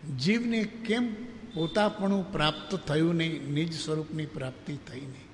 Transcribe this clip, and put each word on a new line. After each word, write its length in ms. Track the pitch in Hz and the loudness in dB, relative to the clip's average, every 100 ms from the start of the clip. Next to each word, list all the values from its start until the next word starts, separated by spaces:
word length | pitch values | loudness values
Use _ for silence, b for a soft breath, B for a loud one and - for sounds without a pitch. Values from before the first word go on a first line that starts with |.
| 151 135 | -4 0
જીવને 480 | 143 226 240 226 | 4 4 4 0
કેમ 500 | 208 - - 226 240 208 - - - | 0 -4 0 2 2 -2 -8 -12 -10
પોતાપણું 800 | 165 160 214 208 - 196 196 180 | -2 0 4 4 4 2 2 0
પ્રાપ્ત 420 | 156 151 156 - | 2 2 2 -4
થયું 400 | 190 - 147 165 | -4 0 4 6
નહીં, 380 | 170 165 156 139 | 4 2 0 -2
નિજ 220 | 147 170 | 0 0
સ્વરૂપની 520 | 160 - 156 156 160 147 | -2 -2 -2 -2 -4 -4
પ્રાપ્તિ 500 | - 131 127 - 143 | -4 -6 -8 -8 -8
થઈ 240 | - 120 | -8 -10
નહીં? 280 | 139 127 - | -10 -12 -16